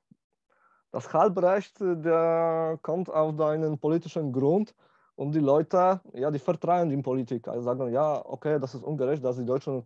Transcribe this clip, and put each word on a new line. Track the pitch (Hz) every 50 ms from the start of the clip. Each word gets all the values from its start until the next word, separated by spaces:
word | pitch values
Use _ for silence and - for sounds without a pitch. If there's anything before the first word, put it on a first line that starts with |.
| _ _ - _ _ _ _ _ _ _ _ _ _ _ _ _ _ _
Das | - 127 - -
Halbrecht, | - 156 185 214 175 190 175 180 190 208 190 - _ _
äh, | 202 180 175
der | 160 151 170 165 165 165 165 165 165 165 165 160 160 165 160 160 156
kommt | - 156 160 185 180 -
auf | - 156 156 156 151
deinen | 156 156 151 156 160 160 156 156 -
politischen | - 151 160 165 - 160 - 170 151 135
Grund | 123 131 135 143 170 208 214 - _ _ _ _ _ _ _ _ _
und | - 139 147 147
die | 160
Leute, | 143 135 143 156 160 - 196 180 180 185 190 185 - - -
ja, | 123 131 151
die | 147 139
vertrauen | - 185 165 - - 165 175 180 170 156
den | 135 139
Politiker. | 127 131 127 131 120 - 131 117 - - -
Die | 120
sagen, | 120 123 123 131 131 120
ja, | 120 135 151 151 143 120 -
okay, | - 135 - - 151 151 143
das | 135 127 -
ist | 120 -
ungerecht, | 143 156 139 127 131 151 147 127
dass | 127 123
die | 127 120
Deutschen | 117 127 131 - 147 135 127 117